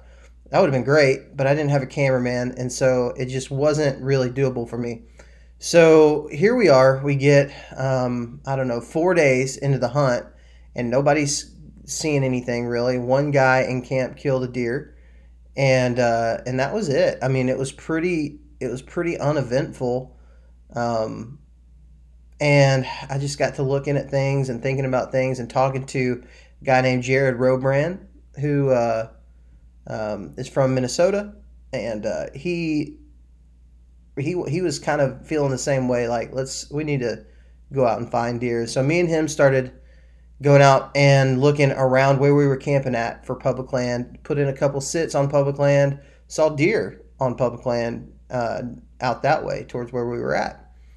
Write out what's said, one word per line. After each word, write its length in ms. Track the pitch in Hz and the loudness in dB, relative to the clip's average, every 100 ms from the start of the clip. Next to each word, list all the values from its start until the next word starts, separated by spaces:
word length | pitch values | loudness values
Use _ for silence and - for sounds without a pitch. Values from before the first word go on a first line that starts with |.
| - - - - - | -20 -20 -20 -20 -2
that 100 | 147 | 0
would've 140 | 180 | 2
been 100 | 131 | 0
great, 540 | 123 151 135 135 - 139 | 2 4 4 2 -4 -2
but 100 | 135 | 0
I 60 | |
didn't 160 | 147 143 | 0 0
have 140 | 143 | 0
a 40 | 127 | -2
cameraman, 680 | 151 139 131 123 123 123 - | -2 0 0 0 -2 -4 -6
and 140 | 127 | -8
so 420 | - 131 127 120 - | 0 0 2 0 -4
it 100 | 127 | -6
just 240 | 131 - | -6 -6
wasn't 520 | 135 151 151 151 - | -2 0 2 0 -2
really 260 | 131 135 127 | 0 0 0
doable 380 | 123 131 123 113 | 0 -2 -2 -6
for 100 | 117 | -6
me. 260 | 120 117 - - - - - - | -8 -8 -16 -20 -20 -20 -20 -14
So 680 | - 170 160 156 151 151 147 | 2 6 8 10 8 4 -4
here 240 | 143 202 247 | 0 2 4
we 120 | 185 | 6
are, 320 | 131 135 135 | 8 6 4
we 120 | 143 139 | 0 2
get, 360 | 143 143 143 - - - | 6 6 4 -4 -16 -6
um, 640 | 131 131 123 123 117 - 139 | -2 0 -2 -4 -8 -10 -6
I 100 | 135 | -4
don't 120 | 131 | -2
know, 140 | 120 | -4
four 320 | 120 160 175 | -4 -2 2
days 420 | 185 143 127 135 - | 4 4 2 0 -4
into 220 | 139 131 | -2 0
the 100 | 120 | 0
hunt, 380 | 139 135 120 - - - - - - | 0 0 0 -6 -18 -20 -20 -12 -6
and 140 | 120 | -2
nobody's 640 | 127 143 151 143 - - - - - - | 0 2 2 0 -4 -10 -18 -20 -20 -14
seeing 380 | - 160 143 | -6 -2 0
anything, 420 | 131 127 123 120 120 | 0 -2 -4 -6 -4
really. 320 | 120 123 127 | -2 -2 -2
One 340 | 120 135 147 | 0 0 2
guy 300 | 143 131 131 | 2 4 4
in 200 | - 127 | 2 -4
camp 360 | 123 131 123 - | -4 -4 -4 -4
killed 260 | 143 131 | -2 -2
a 40 | 127 | -2
deer, 480 | 123 117 131 - - - - - - - - | -4 -4 -4 -8 -20 -20 -20 -20 -20 -12 -2
and, 440 | 139 131 123 123 | 2 2 2 0
uh, 400 | 120 113 117 107 - | 0 2 0 -4 -4
and 140 | 127 | -4
that 140 | 135 | -2
was 160 | 220 180 | -2 -2
it. 300 | 139 175 - | 0 0 0
I 60 | 131 | -2
mean, 220 | 131 127 | 0 0
it 80 | 127 | -2
was 140 | 135 | -6
pretty, 680 | - - 160 175 170 143 147 - - | -8 -6 -4 -2 -2 -6 -10 -20 -10
it 80 | 127 | -8
was 140 | 127 | -8
pretty 360 | - 180 170 - | -8 -6 -6 -2
uneventful. 960 | 139 151 117 127 - - 127 123 135 - - - - - - 120 | -2 -2 -2 -2 -2 -6 -4 -4 -6 -18 -20 -20 -20 -20 -12 -4
Um, 640 | 120 113 110 110 117 139 _ _ _ - - - - - - - | -2 -2 -4 -8 -14 -18 _ _ _ -20 -20 -20 -20 -20 -18 -4
and 460 | 147 143 135 135 123 - - | 2 4 4 2 -2 -10 -10
I 80 | 135 | -8
just 180 | 143 143 | -6 -2
got 180 | 131 - | -4 -2
to 80 | |
looking 340 | 135 139 143 143 | -2 -2 -2 -4
at 120 | 139 | -2
things 400 | 139 135 139 131 | -2 -2 -2 -2
and 120 | 117 | -4
thinking 240 | 135 135 131 | -4 -4 -2
about 260 | 127 104 | -2 -2
things 280 | 131 131 131 | -2 -2 -4
and 100 | 117 | -4
talking 360 | 131 135 135 135 | 0 0 -2 -6
to 360 | 139 127 120 - - - - | -4 -2 -4 -10 -20 -20 -8
a 40 | - | 0
guy 160 | 127 | 2
named 220 | 127 127 | 2 0
Jared 340 | 123 135 135 120 | 0 2 2 2
Robrand, 600 | 127 131 135 139 160 190 - - - - | 0 2 0 0 0 -6 -16 -20 -18 -6
who, 300 | 147 143 139 | -2 0 2
uh, 380 | 123 117 113 113 - - - - - - - - | 2 0 -2 -6 -14 -20 -20 -20 -20 -20 -20 -12
um, 480 | 117 107 101 82 - | -8 -6 -8 -10 -12
is 100 | 131 | -6
from 260 | 143 131 | -2 0
Minnesota, 640 | 131 123 - 180 202 208 - - - - | 0 -2 0 0 0 -6 -14 -20 -20 -12
and, 340 | 131 117 107 107 | -8 -6 -6 -6
uh, 220 | 78 - | -6 -8
he, 640 | 139 180 170 165 151 - - - - - _ _ _ - - - - - - | -8 -6 -4 -2 -2 -4 -10 -20 -20 -20 _ _ _ -20 -20 -20 -20 -16 -8
he, 240 | 143 180 - | -6 -4 -4
he 140 | 165 | -2
was 180 | 180 143 | -2 -4
kind 220 | - 147 | -2 0
of 240 | 131 120 - | 0 -2 -6
feeling 260 | 151 143 | -2 -2
the 60 | 127 | -2
same 300 | - 135 127 | -2 -2 0
way, 200 | 123 117 | 0 -2
like, 260 | 117 120 | -2 -4
"Let's, 360 | 127 135 - - | -6 -8 -10 -8
we 120 | 143 | -6
need 160 | 151 139 | -2 -2
to 260 | 117 - - - - - - | -2 -6 -12 -20 -20 -20 -8
go 120 | 135 120 | 0 0
out 140 | 110 | 0
and 100 | 117 | -4
find 300 | 120 117 120 | -4 -2 -2
deer." 280 | 123 117 117 | -2 -2 -2
So 160 | 139 | -2
me 160 | 135 170 | 0 0
and 100 | 175 | 0
him 180 | 160 156 | 0 -2
started 460 | 147 139 131 127 - - - - - - - | 2 2 2 -2 -10 -20 -20 -20 -20 -20 -2
going 180 | 143 143 | 4 8
out 300 | 139 135 - 139 | 8 6 2 2
and 440 | 139 139 135 127 | 6 6 4 4
looking 300 | 143 147 139 | 2 4 2
around 480 | - 131 131 135 135 | 2 2 4 4 4
where 160 | 143 143 | 4 4
we 100 | 143 | 2
were 120 | 135 | 0
camping 380 | 147 139 135 117 | 0 -2 0 -2
at 300 | 117 - - | -4 -6 -10
for 80 | |
public 380 | 127 135 127 131 | -4 -4 -4 -4
land, 460 | 131 123 120 123 - | -4 -2 -4 -6 -12
put 140 | - 143 | -6 -2
in 100 | 139 | -2
a 60 | |
couple 280 | 139 143 143 | 0 -2 -2
sits 340 | 139 165 156 147 | -4 -4 -2 0
on 140 | 139 | 2
public 280 | 143 139 143 | 2 0 0
land, 420 | 143 143 139 139 - - - | 2 4 2 -2 -12 -20 -6
saw 220 | - 156 | 0 0
deer 520 | 143 165 214 95 - - - | 2 0 0 -4 -10 -14 -4
on 160 | 131 120 | -4 -2
public 300 | 123 120 127 | -2 -2 -4
land, 460 | 120 117 120 - - - | -2 -4 -6 -12 -20 -10
uh, 320 | 127 117 104 - - - - | -6 -4 -6 -10 -14 -20 -6
out 220 | 123 117 | -4 -2
that 220 | 135 156 95 | 0 0 -2
way 180 | 95 | -8
towards 280 | - 123 120 | -8 -10 -8
where 160 | 127 120 | -6 -6
we 120 | 120 | -4
were 160 | 123 170 | -2 -2
at. 240 | - - - - - | -4 -8 -20 -20 -20